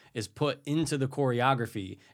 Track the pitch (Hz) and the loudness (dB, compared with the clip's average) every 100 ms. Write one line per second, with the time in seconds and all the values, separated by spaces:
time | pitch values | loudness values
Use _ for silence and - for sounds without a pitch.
0 | - 120 104 - 147 - - 151 151 147 | -12 -8 -6 -2 -2 -2 -2 0 0 0
1 | 131 139 135 120 127 127 113 107 95 - | 0 0 0 4 4 2 0 -6 -8 -12
2 | - | -10